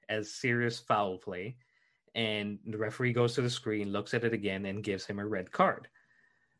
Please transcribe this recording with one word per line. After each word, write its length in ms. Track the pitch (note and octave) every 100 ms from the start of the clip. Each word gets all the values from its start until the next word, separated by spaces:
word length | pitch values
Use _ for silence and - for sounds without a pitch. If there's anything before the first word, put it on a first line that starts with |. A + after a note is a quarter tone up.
| -
as 240 | A2 G#2+
serious 460 | - C3 A#2+ A#2+ A#2+
foul 400 | - A2 G2+ F#2
play. 400 | - F2+ G2+ B2 _ _ _ _ _
And 440 | - A2+ G#2+ G#2 G#2
the 140 | - A2
referee 340 | G#2+ - B2+
goes 220 | A#2+ A#2+
to 80 | A#2+
the 80 | B2
screen, 420 | B2 - G#2+ G2+
looks 220 | G2+ G#2
at 100 | A#2+
it 80 | A#2
again, 320 | A2+ G2+ F#2+ G2
and 160 | G2+
gives 220 | G#2 F#2+ -
him 120 | G2+
a 80 | G#2
red 260 | G2+ F#2
card. 360 | - F#3 - - _ _ _ _ _ _ _